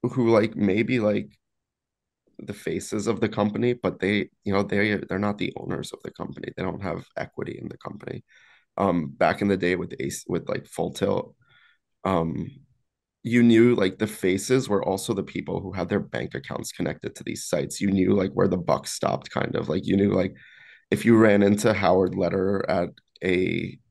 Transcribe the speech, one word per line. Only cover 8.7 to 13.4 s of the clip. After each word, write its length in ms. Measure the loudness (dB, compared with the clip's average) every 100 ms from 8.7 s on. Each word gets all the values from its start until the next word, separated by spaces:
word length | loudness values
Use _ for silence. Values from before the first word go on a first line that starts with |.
| -2
Um, 360 | 0 0 -2
back 300 | 0 0 2
in 60 | 0
the 80 | 2
day 200 | 0 -2
with 180 | -4 -6
Ace, 260 | -8 -8 -4
with, 220 | -6 -4
like, 160 | -8 -8
Full 260 | -6 -6
Tilt, 440 | -2 0 0 -4 _ _ _ _ _ _ _
um, 460 | -2 0 0 -4 -8 -12 _ _ _ _ _ _
you 220 | 0 4